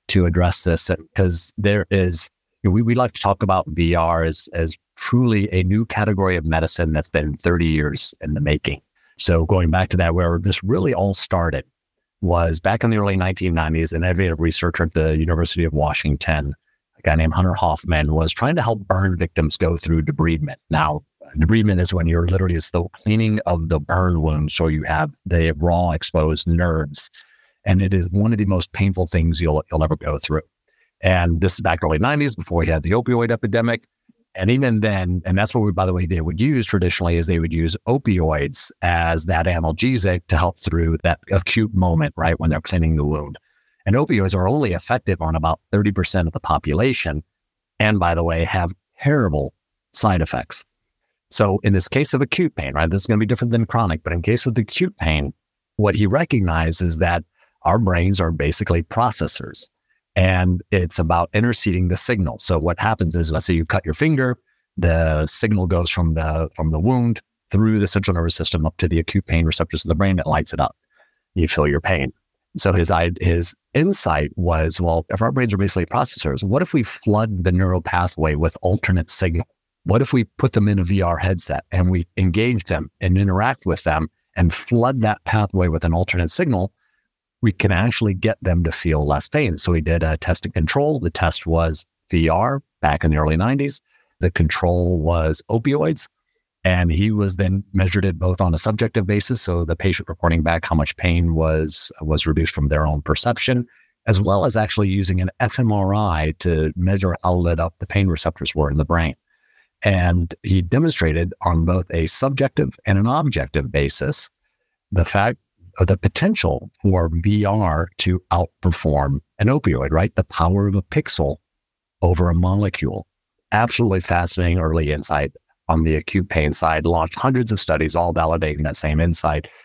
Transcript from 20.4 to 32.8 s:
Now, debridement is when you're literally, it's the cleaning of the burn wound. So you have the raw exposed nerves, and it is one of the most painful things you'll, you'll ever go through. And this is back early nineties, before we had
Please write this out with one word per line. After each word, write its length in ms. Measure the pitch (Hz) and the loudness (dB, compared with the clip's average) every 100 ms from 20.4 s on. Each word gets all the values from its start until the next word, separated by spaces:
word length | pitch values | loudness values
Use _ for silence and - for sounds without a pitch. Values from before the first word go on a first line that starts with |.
| 73 67 _ | -4 -8 _
Now, 320 | - 78 147 - _ - 78 | -2 0 -4 -10 _ -12 -2
debridement 440 | 80 113 107 92 | 2 4 4 2
is 120 | 87 | 0
when 140 | 90 82 | 0 0
you're 220 | 85 87 | 0 2
literally, 260 | 92 92 | 0 0
it's 160 | 85 - | -2 -2
the 140 | 87 87 - | -4 -6 -6
cleaning 380 | 110 110 110 107 - | -2 0 2 0 0
of 220 | 87 82 | -2 0
the 120 | 80 | -2
burn 420 | 73 87 92 85 | 0 0 2 2
wound. 300 | 78 76 76 | 0 0 -2
So 160 | - 82 | 0 0
you 160 | 78 | 0
have 260 | 76 78 78 - - | -2 -2 -4 -6 -2
the 260 | 87 82 71 | 0 2 0
raw 340 | 85 87 87 | 0 2 0
exposed 560 | 78 - 82 78 80 - | -2 -2 0 0 0 0
nerves, 640 | 85 87 80 73 73 - - _ _ _ _ | 2 2 0 -2 -6 -10 -12 _ _ _ _
and 180 | - 92 | 0 2
it 100 | 95 | 2
is 160 | 95 87 | 0 0
one 200 | 95 107 | 0 2
of 80 | 110 | 2
the 60 | |
most 260 | 101 92 - | 0 0 -2
painful 380 | - 98 92 90 | -2 0 0 -2
things 320 | 90 82 80 | 2 0 2
you'll, 240 | 82 76 - | 0 0 -2
you'll 120 | 78 | -2
ever 140 | 78 78 | 0 -2
go 200 | 76 76 | -4 -6
through. 260 | - 78 - _ _ _ _ _ | -2 -4 -4 _ _ _ _ _
And 400 | 95 92 87 82 | 0 2 2 2
this 140 | 92 | 0
is 60 | - | 0
back 200 | 90 85 | -2 -2
early 160 | 80 78 | 0 0
nineties, 380 | 117 147 143 110 | 0 0 -2 -4
before 220 | - 85 | -4 -2
we 80 | 82 | 0
had 160 | 80 | 0